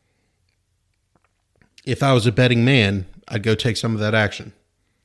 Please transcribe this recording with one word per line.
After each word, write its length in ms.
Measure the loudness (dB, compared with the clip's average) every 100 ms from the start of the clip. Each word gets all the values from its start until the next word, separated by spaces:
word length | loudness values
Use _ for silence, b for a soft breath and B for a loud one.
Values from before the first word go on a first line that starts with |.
| _ _ _ _ _ _ _ _ _ _ _ _ _ _ _ _ _ -14
If 180 | -8 -2
I 120 | 2
was 120 | 2 2
a 60 |
betting 320 | 2 2 4
man, 400 | 2 2 2 -2 -6 -16 -10
I'd 140 | -6
go 120 | -2
take 220 | -2 -2 -4
some 160 | -4
of 80 | -4
that 140 | -2
action. 400 | 0 0 -4 -18 -20 _ _ _ _